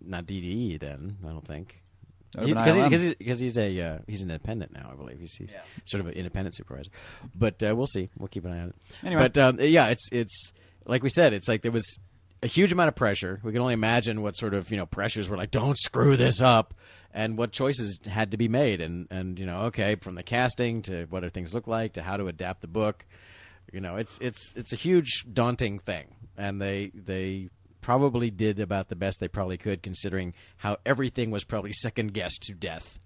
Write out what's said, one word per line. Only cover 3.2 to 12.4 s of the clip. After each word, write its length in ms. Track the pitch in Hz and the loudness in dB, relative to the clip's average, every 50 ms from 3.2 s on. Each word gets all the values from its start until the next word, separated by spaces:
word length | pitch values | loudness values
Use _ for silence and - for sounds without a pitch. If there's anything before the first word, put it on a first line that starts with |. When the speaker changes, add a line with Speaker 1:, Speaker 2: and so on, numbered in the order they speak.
| 101 | -2
Speaker 1:
'cause 120 | 120 127 120 | -4 -2 0
he's 180 | 127 123 110 | 0 0 2
a, 240 | 120 104 98 92 90 | 2 0 2 0 -2
uh, 160 | 85 82 78 - - | -2 -4 -4 -8 -8
he's 140 | - 104 95 | -10 -8 -6
an 100 | 95 87 | -6 -6
independent 420 | 80 78 - 107 113 110 82 - - | -6 -6 -6 -6 -6 -6 -6 -8 -12
now, 160 | - 65 57 | -16 -16 -16
I 40 | 65 | -16
believe. 240 | 69 69 60 64 78 | -14 -14 -14 -14 -14
He's, 160 | 85 80 - | -14 -14 -12
he's 160 | - 98 95 | -14 -14 -14
Speaker 3:
Yeah. 80 | 98 92 - - - - - | -14 -16 -18 -16 -18 -18 -12
Speaker 1:
sort 160 | - - 101 | -6 -4 -4
of 60 | 90 | -4
an 60 | 85 - | -4 -6
independent 420 | 95 90 82 - 98 95 87 - | -6 -8 -6 -4 -4 -4 -4 -6
supervisor. 340 | - - - 64 67 - 98 - - - - - - - 131 - | -8 -12 -12 -12 -12 -12 -14 -16 -20 -20 -20 -18 -18 -18 -14 -2
But, 260 | 90 117 107 - - | 0 0 0 2 0
uh, 140 | 110 104 110 | 0 0 2
we'll 120 | 117 135 | 2 0
see. 220 | - - 98 92 - _ | 0 -2 -4 -4 -4 _
We'll 120 | - - - | -12 -12 -10
keep 160 | - 101 82 | -8 -8 -8
an 60 | 90 87 | -6 -8
eye 80 | 85 | -6
on 80 | 85 87 | -8 -10
it. 60 | - - _ - - - - | -12 -16 _ -20 -20 -10 -6
Speaker 2:
Anyway. 180 | 185 175 151 | 0 4 6
Speaker 1:
But, 160 | 131 123 - | 6 6 8
um, 200 | 143 135 127 127 - | 8 6 6 6 6
yeah, 280 | 139 151 160 165 127 | 4 8 8 8 8
it's, 200 | 110 123 - - - | 6 4 0 0 -2
it's, 420 | 127 120 113 98 - - - - - _ - _ _ _ - | 0 -2 -2 0 -4 -6 -6 -6 -10 _ -20 _ _ _ -4
like 160 | - 123 123 131 | 0 0 2 2
we 60 | 131 | 2
said, 240 | - 170 165 131 107 | 6 8 8 8 6
it's 140 | 98 - - | 4 0 0
like 120 | 110 104 | 0 0
there 100 | - 117 117 | 0 0 0
was 260 | 113 98 - - - - - _ _ _ _ _ - | 0 -2 -2 -8 -10 -14 -20 _ _ _ _ _ -6